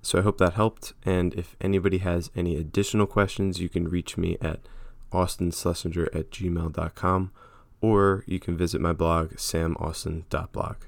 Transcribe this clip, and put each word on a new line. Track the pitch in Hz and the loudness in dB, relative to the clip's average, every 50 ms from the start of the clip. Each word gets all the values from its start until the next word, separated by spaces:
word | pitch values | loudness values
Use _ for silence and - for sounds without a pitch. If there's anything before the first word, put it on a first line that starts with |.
| - | -6
So | - - - | 2 2 4
I | 95 | 4
hope | 104 98 - | 4 4 4
that | 92 87 85 | 4 2 4
helped, | 101 107 113 - - - - - - - | 4 2 2 2 -2 -16 -16 -16 -6 -2
and | 90 92 90 87 90 - | 0 2 2 2 0 0
if | - 85 - - - | -4 -8 -8 -10 -6
anybody | - 95 98 95 87 98 92 92 | -2 0 0 2 2 2 2 2
has | 92 92 87 87 85 - - | 0 0 0 0 -2 -4 -4
any | - 87 87 85 | -2 -2 0 0
additional | 76 82 76 - - 101 - - 107 104 | -2 -4 -2 0 0 0 2 2 2 2
questions, | 98 - - 101 98 - - 104 98 92 87 | 2 4 2 2 2 0 -2 -2 -2 0 -2
you | 87 87 | -4 -2
can | - 90 85 82 | -2 -2 -2 0
reach | 87 87 85 - - | 0 -2 -2 -4 -4
me | - 87 85 85 - | -2 -2 -2 -2 -2
at | - 80 82 - - - - - - - - - - - - | -2 -4 -4 -4 -10 -14 -16 -16 -16 -16 -16 -18 -16 -4 2
austin | 95 90 90 - - 92 87 | 2 2 2 2 0 -2 -2
schlesinger | 82 - - 87 82 - - 87 82 87 82 - - | -2 0 -2 -2 -2 0 -4 -4 -2 0 -2 0 -2
at | 85 78 - | -4 -6 -6
gmail | - - 95 90 87 85 82 82 78 | -8 -6 -4 -4 -2 -2 -4 -4 -4
dot | - 80 80 - | -4 -6 -6 -6
com, | - - 92 92 95 95 92 - - - - - - - _ - _ - | -2 0 2 2 2 0 -2 -6 -14 -20 -20 -20 -20 -20 _ -10 _ 2
or | 110 110 101 98 98 95 95 - | 4 6 6 6 6 4 2 0
you | - 92 90 | -4 -6 -4
can | - - 87 | -2 -4 0
visit | 82 90 82 - - | 0 0 0 0 0
my | - 82 85 | 0 0 2
blog, | - 85 82 82 82 80 80 - - | 2 2 2 2 2 0 -2 -6 -8
sam | - - - 82 82 82 - - | -8 -2 -2 0 0 0 -2 -2
austin | - 78 80 - - 82 80 80 85 - | -4 -6 -6 -6 -6 -6 -6 -6 -8 -6
dot | - - - - - | -6 -6 -6 -6 -6
blog. | - - - - - - | -6 -6 -6 -6 -10 -14